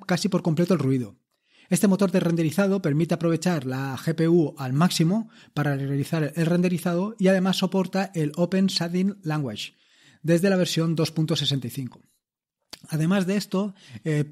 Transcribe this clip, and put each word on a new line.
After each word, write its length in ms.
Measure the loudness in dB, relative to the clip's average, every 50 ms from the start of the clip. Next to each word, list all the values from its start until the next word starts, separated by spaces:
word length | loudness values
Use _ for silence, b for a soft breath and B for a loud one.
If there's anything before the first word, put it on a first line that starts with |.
| -4 -2
casi 220 | -2 0 0 0
por 140 | 0 0 0
completo 300 | 0 0 0 2 2 2
el 60 | 0
ruido. 380 | 2 0 0 0 -2 -6 -12 _ _ _ _ b b b b b b b
Este 200 | -2 2 4 4
motor 200 | 4 4 2 2
de 100 | 2 2
renderizado 600 | 2 2 0 2 0 0 2 2 2 2 2 0
permite 320 | 0 0 0 0 0 0 -2
aprovechar 520 | -2 0 0 0 0 0 0 -2 -2 -2
la 320 | -4 -6 -6 -6 -6 -8 -6
G 180 | -4 -4 -2
P 140 | 0 2 4
U 260 | 4 4 4 2 -2 -6
al 140 | -6 -4
máximo 580 | 0 2 2 2 4 2 2 2 2 0 -4 B B B B B B
para 220 | -2 0 0 0
realizar 560 | -2 -2 -2 -2 -2 -2 -2 -2 -2 -2 -2 -2
el 120 | -2 0
renderizado 720 | 2 2 2 2 2 0 0 -2 -2 -2 -2 -2 -4 -4 2
y 80 | 2 4
además 300 | 4 4 2 0 0 0
soporta 540 | 0 0 0 0 -2 0 -2 -4 -4 -4 -2
el 160 | -4 -4 -4 0 -2
Open 300 | -2 0 2 2 2 2
Shading 500 | 0 -2 -4 -2 -2 0 0 0 -2 -4 -6
Language 500 | -4 -4 -2 -4 -4 -6 -8 -10 -14 b b b b b b b b b b b
desde 260 | 2 2 4 4 2
la 60 | 2
versión 400 | 2 0 0 0 0 0 0 0
dos 160 | 0 0 -2
punto 240 | 0 -2 -2 0 0
sesenta 320 | -2 -2 -2 -2 -2 -4 -6
y 40 |
cinco. 300 | -8 -8 -10 -10 -12 -16 _ _ _ _ _ _ _ _ _ _ _ _ _ -20 -20 -20 -14 -8
Además 400 | -4 -2 0 2 2 0 0 0
de 80 | -2
esto, 400 | -2 -2 -2 -2 -2 -2 -2 -6 B B B -18 -10 B
eh, 180 | -2 0 0 0 -2